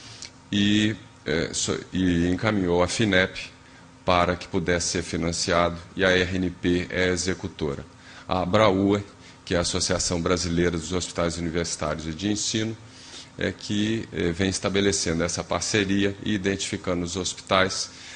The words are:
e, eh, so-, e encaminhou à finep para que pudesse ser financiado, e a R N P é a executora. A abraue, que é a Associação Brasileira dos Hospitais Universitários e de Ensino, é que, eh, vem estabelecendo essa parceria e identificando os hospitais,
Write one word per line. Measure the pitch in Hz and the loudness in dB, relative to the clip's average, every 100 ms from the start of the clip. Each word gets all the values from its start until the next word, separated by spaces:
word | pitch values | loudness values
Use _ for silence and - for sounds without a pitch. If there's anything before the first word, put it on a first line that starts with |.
| - - - - - | -20 -18 -18 -18 -4
e, | 101 101 104 107 110 - - | 2 4 4 2 -2 -10 -12
eh, | - 78 76 | -4 -2 -2
so-, | - - - - | -4 -4 -4 -4
e | 90 92 87 87 | 0 2 4 2
encaminhou | 90 110 107 90 87 | 2 0 0 2 2
à | 87 | 2
finep | - 110 92 92 - - - - - - - | 2 2 4 2 -2 -14 -16 -20 -20 -20 -8
para | - 90 87 87 | 2 4 4 0
que | - | -2
pudesse | 98 85 87 - | -2 0 0 0
ser | 92 | -4
financiado, | 82 87 82 85 - 85 87 85 - - | -4 -2 -2 -2 0 2 2 -2 -10 0
e | |
a | 92 | 4
R | 92 87 92 | 4 2 0
N | 90 | -2
P | 87 95 87 90 | -2 0 0 0
é | 90 | 0
a | 92 | 0
executora. | 90 90 90 95 - 76 69 - - - - - | 0 -2 -4 -6 -6 -4 -4 -10 -18 -20 -16 -4
A | 92 | -2
abraue, | 95 107 107 95 98 101 104 - - - | 2 4 6 6 4 2 -2 -16 -20 -16
que | - | -2
é | 87 | 0
a | |
Associação | 87 90 85 87 - 87 | 0 -2 0 0 0 0
Brasileira | 87 90 87 85 87 | 0 0 0 2 2
dos | 85 78 | 0 -2
Hospitais | 90 85 - 87 82 | -4 -4 -2 -2 -2
Universitários | 85 82 85 - 80 78 78 | -4 -2 -4 -4 -4 -4 -6
e | |
de | 78 101 | -4 -2
Ensino, | 104 - 110 110 113 - - - - - - | -2 -2 -2 -4 -6 -14 -20 -20 -18 -18 -6
é | 92 | -6
que, | 95 - 104 107 113 - | -6 -4 -2 0 -2 -4
eh, | - 87 | -2 -2
vem | 85 95 | 0 0
estabelecendo | 90 101 95 98 95 - 82 | 0 -2 2 2 2 0 0
essa | 85 85 | 0 -2
parceria | 85 87 - 113 98 98 98 98 | -4 -4 0 0 2 2 2 -2
e | - | -2
identificando | 104 95 98 - 98 - 87 | -2 0 -2 -4 -6 -2 -2
os | 87 92 | -2 -4
hospitais, | 87 - - 95 95 - - - - | -4 -6 0 2 4 0 -8 -10 -18